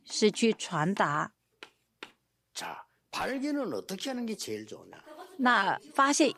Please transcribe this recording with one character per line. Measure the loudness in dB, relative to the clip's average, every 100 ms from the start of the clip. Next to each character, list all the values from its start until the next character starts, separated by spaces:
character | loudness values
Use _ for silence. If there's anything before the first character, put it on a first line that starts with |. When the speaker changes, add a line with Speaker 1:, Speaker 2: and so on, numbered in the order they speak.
Speaker 1:
是 | -10 2 2
去 | 4 2
传 | 0 -2 -2 0
达。 | 2 0 0 -4 _ _ _ -20 _ _ _ -20 _ _ _ _
Speaker 2:
자, | -12 -12 -12 -16 _ _
발 | -6 -4 -4
견 | -2 -2
은 | -2
어 | -4
떻 | -6 -8
게 | -6
하 |
는 | -6 -4
게 | -6
제 | -6 -8
일 | -8
좋 | -14
으 | -18
냐? | -20 -20 -20 -14 0
Speaker 1:
那 | 4 4 2 0 -2
发 | 2 4
现 | 6 4